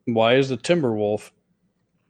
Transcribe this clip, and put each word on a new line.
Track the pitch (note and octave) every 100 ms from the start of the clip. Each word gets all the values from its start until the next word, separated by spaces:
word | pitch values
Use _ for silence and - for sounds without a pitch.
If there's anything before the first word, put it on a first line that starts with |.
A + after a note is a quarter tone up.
| -
why | A2+ A2+
is | C3 C3+
the | B2+
Timberwolf | - F3 C3 G#2+ G#2 G#2+ - _ _ _ _ _ _ _